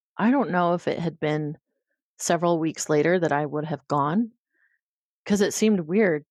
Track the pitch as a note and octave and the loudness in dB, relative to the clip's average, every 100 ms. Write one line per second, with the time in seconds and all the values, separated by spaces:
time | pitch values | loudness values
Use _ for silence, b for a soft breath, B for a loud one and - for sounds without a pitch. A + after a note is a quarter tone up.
0 | _ - G#3+ C#4 G3 F3+ F3 F3 - - | _ -2 0 2 0 0 0 0 -2 -4
1 | E3+ - D3+ D3+ D3+ D#3 _ _ _ _ | -4 -4 -2 -2 -4 -8 _ _ _ _
2 | _ - - E3+ F3 E3+ D#3+ - - D3+ | _ -8 -2 0 2 2 0 -4 0 2
3 | D#3 F3+ D#3+ C#3+ D3 D3+ D#3 D3 - D3 | 2 2 0 0 -2 -6 -6 -8 -4 -2
4 | C#3+ F#3 A3+ - _ _ _ _ _ _ | 0 0 -2 -8 _ _ _ _ _ _
5 | _ _ - G3+ G3 - G#3+ G3+ D#3 F#3+ | _ _ -2 2 2 2 2 2 0 2
6 | G3+ D3+ - | 2 0 -4